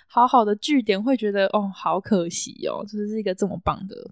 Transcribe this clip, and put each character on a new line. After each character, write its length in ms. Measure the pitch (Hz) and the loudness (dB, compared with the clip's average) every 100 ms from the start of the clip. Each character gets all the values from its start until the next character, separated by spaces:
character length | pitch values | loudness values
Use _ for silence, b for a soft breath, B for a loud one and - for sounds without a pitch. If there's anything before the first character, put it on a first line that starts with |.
| b | b
好 200 | - 247 | 2 6
好 180 | 254 | 6
的 120 | 208 208 | 4 0
据 260 | - 285 | 0 2
点， 180 | 214 196 | 2 0
会 160 | 233 262 | 2 0
觉 140 | 208 | 2
得， 160 | 202 190 | 2 2
哦， 220 | 208 202 | 2 -2
好 280 | 185 - 175 | -4 -2 -2
可 260 | - 196 170 | 2 0 0
惜 380 | - - - 71 | -4 -8 -8 -6
哦， 160 | - | -6
就 140 | 202 208 | -8 -6
是 200 | 208 220 | -6 -4
一 40 | |
个 120 | 190 | -4
这 120 | 185 196 | -2 -2
么 140 | 175 | -2
棒 240 | - 147 190 | -4 -4 -6
的 240 | - - | -14 -18